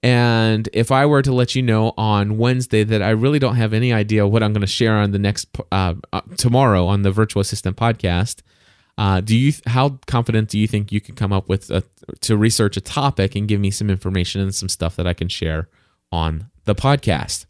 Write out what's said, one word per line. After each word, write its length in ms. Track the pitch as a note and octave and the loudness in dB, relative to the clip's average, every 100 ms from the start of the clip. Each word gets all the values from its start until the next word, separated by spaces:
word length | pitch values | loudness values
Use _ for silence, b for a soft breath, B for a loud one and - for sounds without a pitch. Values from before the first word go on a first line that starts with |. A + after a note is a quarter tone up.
And 640 | B2 B2 A#2+ A2+ A2 A2 A2 | 2 2 2 2 2 0 -2
if 180 | - A2+ | -2 0
I 140 | C3+ C#3+ | 2 4
were 160 | D3 | 4
to 100 | C#3 | 2
let 220 | B2+ B2 | 0 0
you 80 | C3 | 0
know 320 | B2+ A2 A2 - | 0 2 0 0
on 440 | A2 G#2 G2+ G#2+ | 0 2 0 0
Wednesday 440 | A#2+ B2+ B2 A2 | 0 0 0 0
that 200 | G#2 A2 | 2 0
I 80 | F#2+ | 2
really 260 | A2 B2+ D3 | 2 2 2
don't 200 | C3 A#2 | 0 2
have 140 | A2 | 0
any 220 | A2 B2 | 0 2
idea 320 | A2+ G#2 A2 G2+ | 0 2 2 4
what 160 | A2 | 2
I'm 100 | G#2+ | 2
gonna 140 | G#2+ G2 | 0 -2
share 320 | - A2+ G#2+ | 0 2 2
on 140 | G#2 | 2
the 80 | G2+ | 0
next 340 | G2+ G2+ - | 0 -2 -8
p-, 80 | - - | -12 -4
uh, 220 | F#2 F#2 E2+ - | -2 0 -4 -8
uh, 100 | - - - | -10 -8 -2
tomorrow 500 | A#2+ B2 C3+ G2 F2 | 2 4 4 4 2
on 160 | G2+ | 2
the 80 | G2 | 2
Virtual 300 | F#2+ A2 G2+ | 2 0 0
Assistant 360 | G2 G#2 F#2 F#2 | -2 -4 -6 -2
podcast, 640 | A#2 A2+ F#2+ F2 A2+ - b b b b b - | -2 0 -2 0 -2 -6 b b b b b -4
uh, 240 | G2+ F#2+ | 0 0
do 160 | G#2 A2+ | 2 2
you 140 | C#3 | 2
th-, 120 | D3 - | 0 -2
how 320 | B2 C#3 C3+ - | 0 0 -2 -4
confident 420 | B2+ A2+ A2+ G#2+ | -2 0 0 0
do 100 | G#2 | -2
you 80 | G#2+ | 0
think 240 | G#2+ G2+ | -2 -2
you 100 | G#2 | -6
can 140 | - - | -8 -6
come 160 | G2+ | -2
up 160 | G2 - | -2 -2
with 220 | F#2+ - | -4 -2
a, 140 | F#2+ - _ - - | -6 -6 _ -18 -10
to 140 | - G#2+ | -2 2
research 420 | A2 A2+ G#2 F#2+ | 2 2 0 -2
a 40 | |
topic 540 | - - C#3 C3+ G2 G2+ | -6 -2 -2 0 -2 -2
and 120 | G#2 | -2
give 120 | G2+ | 0
me 120 | G2 | -2
some 180 | F#2+ G#2+ | -2 -2
information 520 | F#2+ F#2+ F#2 F2+ G2 | -2 -2 -2 -2 -2
and 120 | G2 | -4
some 160 | G2 F#2 | -4 -6
stuff 260 | - E2 - | -4 -6 -4
that 120 | F2 | -4
I 60 | |
can 160 | F2 F2 | -2 -6
share 400 | - E2 D#2+ F2+ _ _ _ _ | -4 -4 -4 -6 _ _ _ _
on 380 | E2+ D#2+ D#2+ G2+ _ - | -2 -2 -4 -10 _ -4
the 100 | G2+ | 0
podcast? 680 | C3+ C#3+ - E2 - - - | 0 0 0 -2 -4 -10 -12